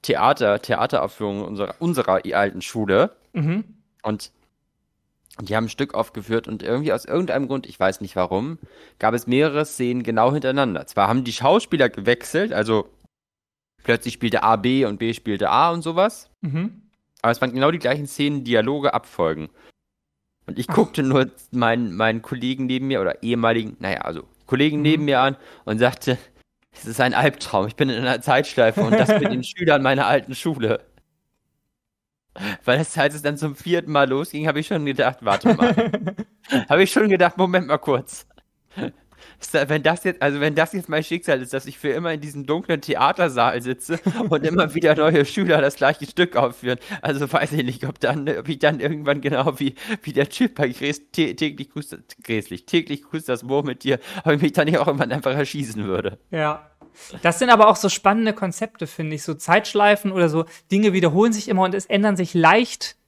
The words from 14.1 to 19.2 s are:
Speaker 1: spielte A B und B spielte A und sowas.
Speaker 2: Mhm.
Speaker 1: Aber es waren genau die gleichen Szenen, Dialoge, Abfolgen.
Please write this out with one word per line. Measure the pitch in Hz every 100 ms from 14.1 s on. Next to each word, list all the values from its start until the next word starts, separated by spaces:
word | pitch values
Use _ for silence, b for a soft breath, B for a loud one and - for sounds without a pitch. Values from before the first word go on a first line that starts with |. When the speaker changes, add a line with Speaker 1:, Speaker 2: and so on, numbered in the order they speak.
| -
Speaker 1:
spielte | 117 107
A | 107 113
B | 117 131 123
und | 104
B | 113
spielte | 113 - 101 98
A | 107 165
und | 170
sowas. | 160 165 208 - - _
Speaker 2:
Mhm. | 165 147 202 - _ _ _ _
Speaker 1:
Aber | 113
es | 120
waren | 127
genau | 123 139
die | 165
gleichen | 123 143 143
Szenen, | - 143 147
Dialoge, | 120 117 110 143 139
Abfolgen. | - - -